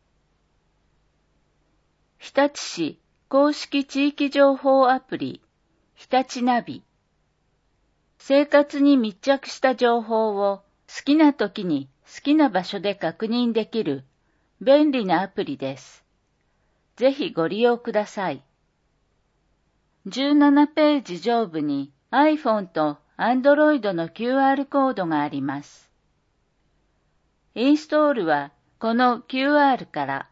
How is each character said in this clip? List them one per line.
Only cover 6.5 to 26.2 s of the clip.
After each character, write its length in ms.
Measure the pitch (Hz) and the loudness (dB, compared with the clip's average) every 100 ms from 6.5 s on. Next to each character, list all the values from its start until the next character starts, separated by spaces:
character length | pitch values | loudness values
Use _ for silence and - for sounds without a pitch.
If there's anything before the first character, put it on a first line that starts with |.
| 240 | -2
ビ。 220 | 180 - _ _ _ _ _ _ _ _ _ _ _ _ _ _ | -4 -14 _ _ _ _ _ _ _ _ _ _ _ _ _ _
生 260 | - 277 294 | 0 0 4
活 340 | 285 285 285 | 2 2 2
に 160 | 285 269 | 4 4
密 240 | 220 - | 0 -4
着 300 | 262 269 - | -2 -2 -4
し 100 | - | -4
た 160 | 262 233 | -2 0
情 260 | 247 233 | 0 0
報 360 | 220 220 220 202 202 | -2 -2 -2 -2 -4
を 140 | 196 _ _ _ | -4 _ _ _
好 160 | - | -10
き 120 | - 302 | 0 4
な 180 | 302 | 4
時 320 | 277 208 - 185 | 2 -4 -4 -4
に 240 | 143 135 _ | -4 -6 _
好 180 | _ - | _ -10
き 140 | 277 311 | 0 2
な 120 | 277 | 2
場 160 | 185 | 0
所 160 | 180 202 | -4 -6
で 160 | 190 196 | -6 -4
確 300 | 165 - 156 | -6 -6 -4
認 260 | 240 240 | -2 -2
で 140 | 220 214 | -2 -4
き 180 | 226 | -4
る 220 | 160 135 - _ _ _ _ _ | -4 -6 -10 _ _ _ _ _
便 300 | 202 285 302 | 2 4 4
利 140 | 262 190 | 0 0
な 180 | 165 | -2
ア 40 | 190 | -2
プ 160 | - | -6
リ 140 | 180 135 | -8 -8
で 180 | 135 135 | -10 -10
す。 300 | - _ _ _ _ _ _ _ _ _ _ - | -18 _ _ _ _ _ _ _ _ _ _ -2
ぜ 160 | 254 | -2
ひ 200 | 277 190 | 0 -6
ご 180 | - 160 | -4 -4
利 120 | 202 | 0
用 160 | 240 233 | 0 0
く 140 | 240 | -4
だ 160 | 214 202 | -4 -6
さ 240 | - 180 | -6 -8
い。 140 | 135 _ _ _ _ _ _ _ _ _ _ _ _ _ _ _ _ 196 | -8 _ _ _ _ _ _ _ _ _ _ _ _ _ _ _ _ -12
十 280 | 233 277 | -6 0
七 340 | 294 285 285 294 | 4 4 4 2
ペ 300 | 320 302 285 | 2 2 2
ー 60 | |
ジ 160 | 208 175 | -4 -6
上 280 | 185 233 208 | -2 0 -2
部 120 | 160 | -4
に 320 | 147 139 135 _ _ | -4 -4 -6 _ _
iPhone 560 | 247 302 302 240 214 185 | 2 2 2 -2 -2 -4
と 360 | 160 151 143 _ - | -2 -2 -4 _ -6
Android 760 | 214 254 277 294 302 294 208 | -2 2 2 4 4 2 -2
の 160 | 170 165 | -4 -6
キ 160 | - 240 | -6 -2
ュ 120 | 262 | 0
ー 120 | 269 | 2
ア 20 | |
ー 40 | 269 | 0
ル 100 | 269 | -2
コ 240 | 277 262 | 0 0
ー 40 | |
ド 120 | 208 170 | -2 -4
が 160 | 151 | -2
あ 60 | 147 | -4
り 140 | 143 | -4
ま 220 | 135 139 | -6 -8
す。 280 | - - _ _ _ _ | -12 -20 _ _ _ _